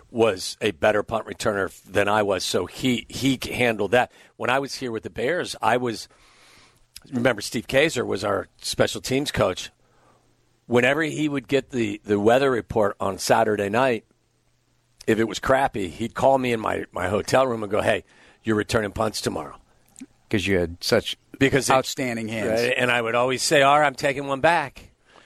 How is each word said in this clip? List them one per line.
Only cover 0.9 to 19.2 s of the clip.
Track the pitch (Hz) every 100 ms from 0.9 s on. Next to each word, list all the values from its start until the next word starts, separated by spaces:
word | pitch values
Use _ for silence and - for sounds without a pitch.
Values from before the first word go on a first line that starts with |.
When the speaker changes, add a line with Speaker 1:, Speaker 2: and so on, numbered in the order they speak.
| 104
Speaker 1:
punt | - 110 107
returner | 98 117 101
f-, | 95 -
than | - 95 101
I | 107
was, | 101 92
so | - 110 90
he, | - 131 117 -
he | 117 135 131
c-, | -
handled | 101 120 107 101
that. | 120 113 - - -
When | 110
I | 131
was | 139 -
here | 127
with | 110
the | 101
Bears, | 90 120 175 113 -
I | 110 123
was, | 123 107 - _ _ _ _ - _ _ _ - -
remember | 127 123 104
Steve | - 117 -
Kaiser | 135 160 127 104
was | 104
our | 104 98 82 _
special | - - 110 107
teams | - 131 147
coach. | - 101 90 - - _ _ _ _ _ _ _ _ -
Whenever | 120 123 143
he | 156 139 151
would | 139 -
get | 135 -
the, | 127 110 104
the | 101 104
weather | 104 127 135
report | 120 - 117 101 -
on | 98 92
Saturday | - 117 110 104 101
night, | 113 131 110 - _ _ _ _ _ _ _ _ _ -
if | 107
it |
was | 113 92
crappy, | - 131 139 113 90
he'd | - 110
call | - 131 135
me | 127
in | 113
my, | 98 92 87
my | 90 92
hotel | 101 - 131 135
room | 113
and | 104
go, | 101
"Hey, | 95 101 - _ - _
you're | 110
returning | 107 101 117 104
punts | 95 110 -